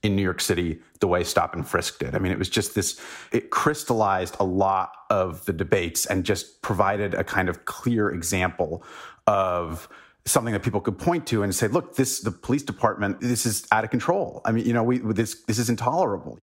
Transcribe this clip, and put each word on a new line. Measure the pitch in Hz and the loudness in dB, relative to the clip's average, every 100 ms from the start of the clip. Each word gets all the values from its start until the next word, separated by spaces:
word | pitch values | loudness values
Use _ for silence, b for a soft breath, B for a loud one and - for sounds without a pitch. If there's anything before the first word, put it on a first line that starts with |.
in | 107 | 0
New | 98 | 2
York | 95 90 | 0 0
City | - 87 85 78 b b | 0 0 0 -4 b b
the | 95 | 2
way | 87 | 2
stop | 87 - 80 | 2 0 0
and | 85 - | -2 -2
frisk | 85 - - | -2 -2 -4
did. | - | -4
I | - | -2
mean, | 92 | 0
it | - | 0
was | - | 0
just | - - 104 | 0 0 -2
this, | - - B B B | -2 -4 B B B
it | 120 - | -2 0
crystallized | - 147 151 - 117 104 95 90 - | 0 0 0 0 2 2 2 0 -2
a | |
lot | 98 95 95 95 92 - - | 0 2 4 2 0 -6 -2
of | 104 92 82 - | 0 0 -4 -4
the | |
debates | 82 92 101 87 - - | -2 0 0 0 -2 0
and | 92 | 0
just | 90 98 - _ | 0 -2 -4 _
provided | - 101 98 101 101 | -2 2 2 2 0
a | - | -2
kind | - - 92 | -2 0 0
of | - | -2
clear | - - 123 113 104 | -6 -4 0 2 2
example | 87 87 95 90 - 80 85 B B B B - | 0 -2 0 0 0 -4 -4 B B B B 2
of | 101 92 87 87 85 - b b b - | 2 2 0 -2 -6 -12 b b b 0
something | 139 113 | 0 2
that | 104 | -2
people | - 101 | 0 -2
could | - 98 | -2 -2
point | - 175 - | 0 0 0
to | 113 | 0
and | 101 | 2
say, | 90 107 | 0 2
"Look, | 139 - - | 0 0 0
this, | 127 - | 0 -2
the | 202 | -6
police | - - 139 | -6 -2 -2
department, | - - 110 101 101 - | -2 0 0 2 -2 -2
this | 123 120 120 | -2 0 0
is | 101 - | -2 0
out | 110 | 0
of | 110 | 2
control. | 123 - 190 131 - | 0 2 0 0 -4
I | - | 0
mean, | 113 | 2
you | 117 | 2
know, | 117 | 2
we, | 113 123 | 2 2
this, | 110 107 110 - - | 0 0 -2 -4 -4
this | 110 | 0
is | 117 | 0
intolerable." | 117 120 165 151 98 - - | 0 2 2 2 0 -8 -16